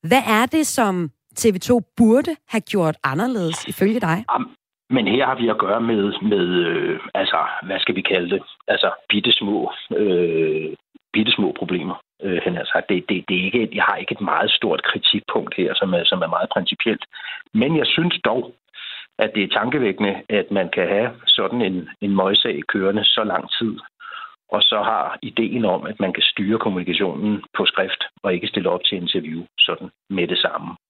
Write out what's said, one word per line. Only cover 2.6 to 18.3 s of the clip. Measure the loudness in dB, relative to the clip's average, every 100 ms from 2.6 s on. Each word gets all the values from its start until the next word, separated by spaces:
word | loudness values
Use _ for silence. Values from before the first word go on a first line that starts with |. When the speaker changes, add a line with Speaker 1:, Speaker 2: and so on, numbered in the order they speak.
Speaker 1:
gjort | -2 0 0 0
anderledes, | -2 0 0 0 -2 -4 -8
ifølge | 0 2 2
dig? | 0 -2 0
Speaker 2:
Am-, | -2 -4 -12 _ _ _
men | 0 2
her | 2 2
har |
vi | 2 0
at | 2
gøre | 2 2
med, | 2 2 0 0
med, | 0 2 2 2 2
øh, | 0 -2 -4 -4
altså, | -2 0 0 -2 -4
hvad | -6 -4
skal | -2
vi | -2
kalde | 0 -2 0
det? | -2 -4 -16 -4
Altså, | 0 0 -2 _
bittesmå, | -2 2 0 0 -2 -2 -8 -6 0
øh, | 2 2 2 2 0 -2 -4 -12 _ -20 _
bittesmå | 0 2 2 0 -2
problemer, | -4 -4 -4 -8 _ _
øh, | -2 -2
han | -2 -4
har | -2
sagt. | -2 0
Det, | -2 0
det, | -4 -2
det | -2
er |
ikke, | 0 0 0
jeg | 0 0
har | 0
ikke | -4
et | -4
meget | -2 0 0
stort | 0 0 0
kritikpunkt | -2 0 0 0 -2 -4 -4 -2
her, | -2
som | 0 0
er, | 2
som | 0 0
er | -2
meget | -2 0
principielt. | -2 -2 -2 -2 -2 -6 -16 -14 -14 -4
Men | 0 2 2
jeg | 2
synes | 2 0 0
dog, | 0